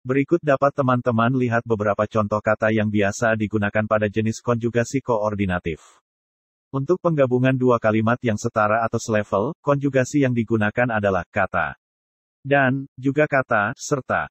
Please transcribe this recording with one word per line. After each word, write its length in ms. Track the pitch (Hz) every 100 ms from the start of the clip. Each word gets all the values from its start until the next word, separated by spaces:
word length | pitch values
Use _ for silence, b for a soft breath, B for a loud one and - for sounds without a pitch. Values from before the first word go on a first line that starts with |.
Berikut 400 | 127 139 139 170
dapat 320 | 151 135 143
teman-teman 560 | - 127 123 123 113 117 131
lihat 240 | 123 117
beberapa 480 | 117 107 104 101 107
contoh 320 | 113 104 107
kata 320 | 107 107 110
yang 160 | 110 107
biasa 480 | 104 98 - 113 110
digunakan 480 | 104 107 101 107 107
pada 240 | 107 107
jenis 320 | 110 110 -
konjugasi 560 | - 120 117 117 117 135
koordinatif. 800 | - 113 107 104 98 90 87 78 - _ _ _ _ _ _ _ _
Untuk 240 | 135 139 185
penggabungan 560 | 175 156 131 123 131
dua 240 | 131 127 117
kalimat 400 | 110 110 110 120 120
yang 80 |
setara 480 | 104 117 113 104 110
atau 160 | 113 113
selevel, 560 | - 104 104 101 120 -
konjugasi 640 | - 143 139 131 123 147 131
yang 80 |
digunakan 640 | 120 110 113 104 - 123 110
adalah 240 | 101 92 87
kata 480 | 104 95 90 76 - _ _ _ _ _ _
dan, 480 | 135 143 135 135 139 -
juga 320 | 131 139 151
kata 480 | 139 - 110 104 131
serta. 480 | - 143 - 95 76